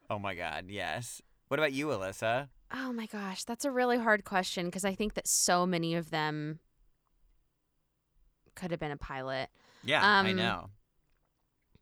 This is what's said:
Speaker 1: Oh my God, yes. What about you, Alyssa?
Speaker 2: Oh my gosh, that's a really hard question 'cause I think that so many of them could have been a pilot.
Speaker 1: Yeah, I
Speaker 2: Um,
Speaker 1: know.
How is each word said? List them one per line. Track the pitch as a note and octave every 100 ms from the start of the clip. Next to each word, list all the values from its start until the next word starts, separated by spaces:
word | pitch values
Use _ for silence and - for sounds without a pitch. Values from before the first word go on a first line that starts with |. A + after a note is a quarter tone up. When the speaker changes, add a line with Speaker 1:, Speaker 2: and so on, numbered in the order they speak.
| _
Speaker 1:
Oh | G#2+
my | G2
God, | F2 E2+ D2+ F#2
yes. | G2+ F2 E2+ A#2+ - - _ _
What | C#3
about | D#3
you, | C3+ D3+
Alyssa? | A2+ F#2+ G2 A2 A#2+ C#3+ - _
Speaker 2:
Oh | C4 C4
my | A#3 A3
gosh, | G#3+ G3 F#3+
that's | - A#3
a | C#4+
really | B3+ B3 A#3+
hard | A#3 G#3+
question | - F#3+ F#3 - F3
'cause | F#3+
I | G3
think | F#3 G#3+
that | G3+ -
so | - - F3+ F3+
many | F3 E3
of | E3+ D#3+
them | E3 D3+ D3+ D3+ D#3 _ _ _ _ _ _ _ _ _ _ _ _ _ _ _ _ _ _ _
could | - F3+
have | E3
been | D3+
a | D3
pilot. | - C3+ C3 C3 C3 _ _ -
Speaker 1:
Yeah, | G#2 C#3+
I | G3 G3+ F#3+
Speaker 2:
Um, | F#3
Speaker 1:
know. | A2+ F#2 F2+ - _ _ _ _ _ _ _ _ _ _